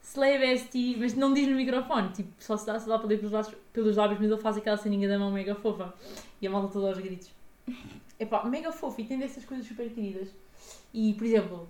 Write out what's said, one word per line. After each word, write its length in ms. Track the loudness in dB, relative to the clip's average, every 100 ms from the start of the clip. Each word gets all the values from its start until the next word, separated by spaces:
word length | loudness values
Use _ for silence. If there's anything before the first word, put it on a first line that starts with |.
"Slay 360 | -10 2 4 6
Bestie", 580 | 4 2 0 0 0 0
mas 160 | 0
não 180 | 2 4
diz 160 | 4 4
no 80 | 2
microfone, 540 | 2 0 2 0 0
tipo, 200 | -4 -10 -10
só 180 | -4 -4
se 100 | -2
dá, 120 | -6
se 80 | 0
dá 100 | 0
para 100 | 2
ler 100 | 0
pelos 140 | 2
lábios, 220 | -2 -2 -8 -8
pelos 240 | 0 4 4
lábios, 240 | 4 4
mas 100 | 2
ele 100 | 2
faz 160 | 0 0
aquela 180 | 0 0
ceninha 320 | 0 2 2
da 100 | 2
mão 120 | 0
mega 240 | -2 -2
fofa. 400 | -2 -2 -2 -8 -12 -16 -16 -16 -6
E 40 | -2
a 40 |
malta 220 | 0 0
toda 160 | 0 0
aos 100 | 0
gritos. 320 | -6 -10 -14 -20 -20 -14 -12 -12 -12 -18 -20 -10
Epá, 260 | -2 -2
mega 260 | 0 -4 -4
fofo 280 | -6 -8 -6
e 40 | -6
tem 120 | -4
dessas 260 | -4 -8
coisas 220 | -12 -10 -10
super 220 | -8 -8
queridas. 380 | -6 -6 -6 -10 -12 -20 -20 -20 -20 -12
E, 220 | 0 0
por 100 | 2
exemplo 440 | 4 4 2 -8